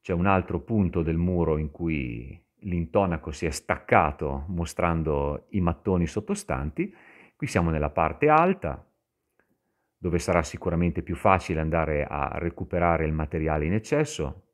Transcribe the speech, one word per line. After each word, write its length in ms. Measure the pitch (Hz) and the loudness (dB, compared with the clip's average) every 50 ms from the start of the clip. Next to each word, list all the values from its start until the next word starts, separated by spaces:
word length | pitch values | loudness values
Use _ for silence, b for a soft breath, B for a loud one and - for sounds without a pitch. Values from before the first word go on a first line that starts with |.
C'è 120 | _ - 92 | _ -2 -2
un 140 | 85 87 | 0 2
altro 340 | 98 98 95 87 - - 85 | 4 4 2 2 0 -6 -6
punto 420 | - - 113 107 98 85 - 87 80 | -4 0 2 2 2 2 2 0 0
del 140 | 78 82 | 0 0
muro 400 | 82 85 90 92 87 85 80 78 | 0 0 0 2 2 2 2 0
in 160 | 76 78 73 73 | 0 -2 -4 -6
cui 680 | - 85 85 80 73 67 60 57 57 60 64 - - _ _ _ _ | -4 -4 -2 -2 -2 -4 -6 -8 -10 -10 -12 -16 -18 _ _ _ _
l'intonaco 720 | - 95 87 87 85 78 - 104 98 92 85 78 - 78 78 | -8 -4 -4 -2 -4 0 2 2 2 2 0 -4 -4 -8 -8
si 120 | - - | -4 -4
è 60 | 80 | -4
staccato, 920 | - - _ - 90 - - - - 107 85 76 73 - 80 73 67 67 71 85 | -4 -6 _ -4 -4 -4 0 4 4 6 6 4 0 -2 -4 -4 -4 -4 -6 -6
mostrando 1000 | 92 85 85 82 - - 87 85 85 82 80 78 73 71 71 71 73 - - _ | -4 -4 -4 -4 -4 -2 0 0 2 0 0 0 0 0 0 -2 -4 -6 -10 _
i 100 | - 101 | -4 0
mattoni 460 | 90 85 85 - _ 107 92 90 85 | 0 0 0 -2 _ 0 2 2 2
sottostanti. 880 | 82 - 107 104 - 202 202 - - 76 64 69 76 - - 170 208 B B B B B B B B B | 0 -2 -6 -4 -4 -6 -6 -4 -4 -4 -4 -4 -6 -4 -4 -6 -6 B B B B B B B B B
Qui 120 | _ - 101 | _ -8 -2
siamo 220 | - 101 85 82 | 0 2 2 2
nella 200 | 80 78 76 73 | 2 0 0 0
parte 380 | - - 82 78 - - - 151 | 0 0 0 0 0 2 2 4
alta, 600 | 151 156 165 185 196 196 - 82 65 - - _ _ _ _ _ _ _ _ _ _ _ _ _ _ _ _ _ _ _ _ _ _ _ | 6 6 4 4 2 0 -2 -6 -6 -8 -12 _ _ _ _ _ _ _ _ _ _ _ _ _ _ _ _ _ _ _ _ _ _ _
dove 220 | - 90 82 87 | -4 0 0 0
sarà 240 | - - 90 87 80 | 0 4 2 2 2
sicuramente 580 | - - - - 92 85 82 87 85 82 - - | 0 -6 -6 -4 -2 0 2 2 2 0 -2 -4
più 140 | - 90 | -6 -8
facile 420 | - - 107 95 90 - - 87 80 | 2 4 4 4 4 2 -2 -2 -2
andare 460 | 80 80 78 82 80 76 76 73 71 | -2 0 0 0 0 0 0 -2 -2
a 340 | - - 73 71 - - 78 | -2 -2 -4 -4 -4 -4 -4
recuperare 680 | 82 85 - - 87 - - 87 87 85 82 80 80 | -4 -4 -4 -6 -8 -4 -2 2 2 4 4 2 2
il 80 | 78 78 | 0 0
materiale 520 | 78 78 71 - 80 78 78 78 76 76 | -2 -2 -2 -2 -2 0 0 0 0 0
in 80 | 80 92 | 0 0
eccesso. 680 | 110 113 - 151 143 151 143 - - 80 67 62 - _ _ | -2 0 0 0 0 0 -2 -2 -6 -6 -6 -6 -12 _ _